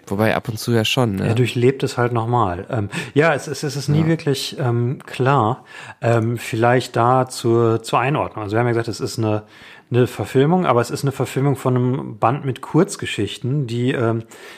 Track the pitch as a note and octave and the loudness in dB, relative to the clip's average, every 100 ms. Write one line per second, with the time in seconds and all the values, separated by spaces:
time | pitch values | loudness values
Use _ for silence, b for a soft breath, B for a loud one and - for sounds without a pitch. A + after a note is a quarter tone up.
0 | - G2+ A2 - - G#2+ - A#2 G#2+ - | -4 0 2 0 -2 -6 0 0 2 0
1 | A#2 G2 G2 A2 A#2+ B2 B2 C3+ C3+ - | 0 0 0 2 0 2 2 2 -2 -2
2 | A#2+ A#2+ A2+ A#2+ G2+ F2 - A2+ G2+ E3 | -2 -2 0 0 0 -2 -6 -4 -4 -6
3 | B2+ C#3 D#3+ D3 - C#3 D3+ C3+ C3 D3+ | -2 2 2 2 -4 -6 -6 -4 0 2
4 | D#3+ D#3+ D3 C3 - - B2 A#2+ A#2+ D#3 | 2 0 0 -2 -4 -4 -2 0 0 -4
5 | - - C3 C#3 G#2+ - - B B B | -8 0 2 4 4 0 -8 B B B
6 | A#2 A#2 A2+ A#2 - A2 A#2+ B2+ - A#2+ | 2 2 2 -2 -4 2 4 2 0 0
7 | A#2+ C3 B2+ - A#2+ A#2 A#2 A2+ - C3+ | 4 2 0 -2 2 4 4 2 0 -2
8 | B2+ C#3+ F#2 - G2+ A2 B2 A#2 A2+ G2+ | 0 0 -2 -6 -2 0 2 0 -2 -4
9 | - - A2 G#2+ G#2+ B B B B A#2+ | -6 -2 0 0 -4 B B B B 2
10 | B2 - G#2 C3 D3 F3+ D#3 A#2+ A#2 - | 2 0 -2 2 4 4 4 2 2 -2
11 | C#3 - B2+ C3 C#3+ B2+ C3 B2+ B2 C3+ | -4 -2 -4 0 0 0 0 0 0 -2
12 | B2+ G#2+ A2+ C#3 C3+ A#2+ - D3+ G3 - | -6 -2 0 0 -4 -6 0 2 2 -2
13 | - - G2+ - A#2+ D3 A#2+ A#2+ B2 C#3 | -6 -4 -4 -4 -4 -2 -2 -2 -2 0
14 | A2+ A2+ A2 B B | 0 -2 -6 B B